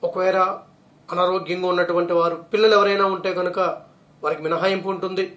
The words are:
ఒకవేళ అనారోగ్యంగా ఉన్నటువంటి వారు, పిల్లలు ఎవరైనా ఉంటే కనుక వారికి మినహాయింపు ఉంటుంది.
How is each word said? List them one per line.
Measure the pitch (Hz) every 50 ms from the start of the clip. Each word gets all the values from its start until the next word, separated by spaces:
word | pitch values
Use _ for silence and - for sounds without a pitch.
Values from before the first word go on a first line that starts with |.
| - 170
ఒకవేళ | - 190 185 185 185 190 185 190 196 - - - _ _ _ _ _ _ _ -
అనారోగ్యంగా | 170 175 180 180 185 190 170 151 175 185 180 180 180
ఉన్నటువంటి | 175 175 170 175 175 170 170 175 170
వారు, | 170 170 165 160 - -
పిల్లలు | - 208 220 220 214 202
ఎవరైనా | 202 202 196 196 202 196 190
ఉంటే | 185 180 190 180 180
కనుక | 180 180 175 196 185 170 156 - - - _ _ _ _ _ _ -
వారికి | 151 160 151 156 160
మినహాయింపు | 165 160 175 190 190 190 170 190 190
ఉంటుంది. | 180 180 185 185 180 190 180 -